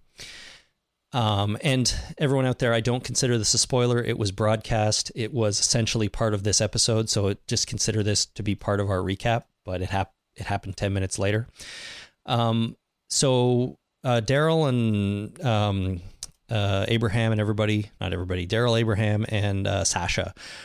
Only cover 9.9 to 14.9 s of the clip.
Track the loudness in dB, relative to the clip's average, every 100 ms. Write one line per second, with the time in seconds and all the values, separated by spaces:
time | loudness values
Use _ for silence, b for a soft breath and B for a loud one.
9.9 | -2 -4 _ _ -12 -6 -6 -6 -4 -2
10.9 | 0 -2 -2 0 0 -4 B B B B
11.9 | B B B -4 0 2 2 -2 -6 _
12.9 | _ -6 0 4 4 4 4 0 -6 _
13.9 | _ 0 0 2 2 4 4 2 2 2